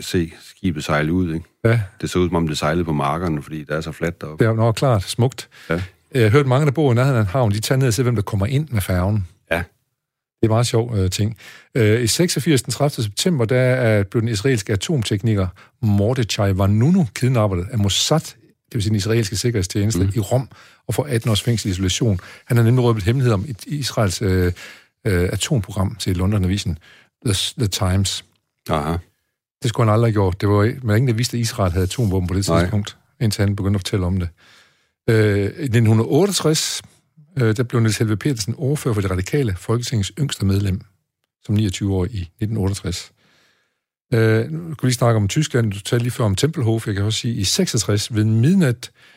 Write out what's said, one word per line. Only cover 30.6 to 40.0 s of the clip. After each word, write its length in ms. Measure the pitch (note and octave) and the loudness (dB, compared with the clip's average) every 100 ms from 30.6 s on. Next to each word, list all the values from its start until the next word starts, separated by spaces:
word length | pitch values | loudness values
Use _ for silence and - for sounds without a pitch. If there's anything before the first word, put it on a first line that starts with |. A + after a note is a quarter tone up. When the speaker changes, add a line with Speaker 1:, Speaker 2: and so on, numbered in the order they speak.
| G#2+ C#3+ | 2 0
Speaker 2:
men 120 | B2 G#2+ | 0 2
ingen, 100 | C3 | 2
der 60 | |
vidste, 240 | A2 B2 A#2+ | 0 -2 -2
at 40 | |
Israel 300 | A2+ - F#2+ | -4 -2 0
havde 120 | F2 | 0
atomvåben 440 | F2+ - A2 F#2+ F2+ | -2 0 0 0 0
på 60 | |
det 140 | F#2 F#2+ | -2 0
Speaker 1:
Nej. 100 | E2 | 2
Speaker 2:
tidspunkt, 380 | F2+ G#2 G2+ - _ _ | 2 0 -4 -10 _ _
indtil 200 | A#2 G2+ | -2 0
han 140 | G2+ G2+ | 0 0
begyndte 220 | G2 G2+ | 0 0
at 40 | |
fortælle 240 | F#2 G#2 F2+ | 0 -2 0
om 120 | F#2+ | -2
det. 100 | F2 - _ - _ _ _ _ - | -4 -8 _ -20 _ _ _ _ 0
Øh, 420 | A2 G#2+ G2+ G2 - | 2 4 2 -2 -4
i 80 | C#3+ | 0
nitten 200 | A2 A2 A2 | 2 4 4
otteogtres, 840 | A2+ C#3 G3+ - D#3 D#3 - - - _ _ _ - - | 4 2 2 2 0 0 -2 -8 -12 _ _ _ -12 -2
øh, 180 | A2+ A2 | 0 0
der 60 | |
blev 180 | A#2+ B2 | 0 2
Niels 160 | A2+ G#2 | 2 2
Helve 200 | A2 G#2 | 0 0
Petersen 380 | D3+ B2 - - | -2 -2 -4 -4
ordfører 360 | C3 D3 C#3 | -2 -2 -2
for 80 | G#2 | -2
De 80 | F#2+ | -2
Radikale, 460 | F#2 F#2+ D3 B2 F2+ | -2 -2 -2 -2 -4
Folketingets 520 | - A#2 A#2+ A2+ | -4 -4 -2 -2